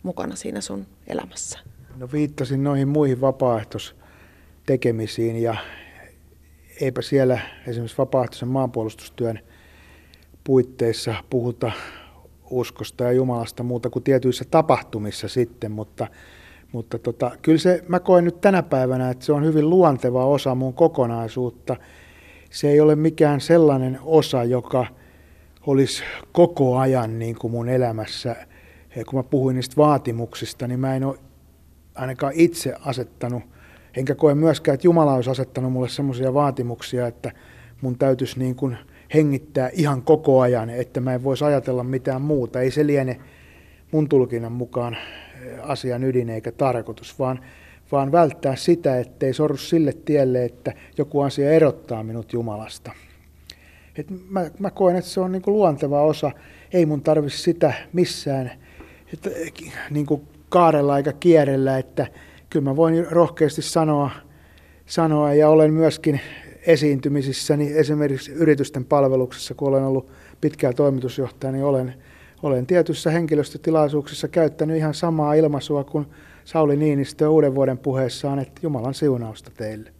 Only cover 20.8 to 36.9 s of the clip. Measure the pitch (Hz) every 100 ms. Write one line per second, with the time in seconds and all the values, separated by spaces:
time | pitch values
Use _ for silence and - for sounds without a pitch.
20.8 | 165 160 120 117 113 131 123 - - 127
21.8 | - - - - - - - - 147 147
22.8 | 151 151 160 156 151 143 135 170 156 135
23.8 | 127 131 156 160 139 131 120 123 - 131
24.8 | 117 - - - - - - _ - 135
25.8 | 135 - - - - - 170 175 135 123
26.8 | 131 131 113 113 113 113 117 117 117 127
27.8 | 123 110 107 - 123 117 - - - -
28.8 | - 127 117 131 127 135 131 127 123 -
29.8 | 151 139 - 117 120 - 117 - 123 127
30.8 | 135 131 135 139 - _ _ _ _ _
31.8 | _ - 131 127 139 151 170 170 131 123
32.8 | 139 127 117 - 120 123 - - - -
33.8 | - 131 131 135 156 143 160 143 - 135
34.8 | 175 170 147 131 123 131 127 135 127 127
35.8 | 127 - 139 123 131 135 143 131 120 117
36.8 | -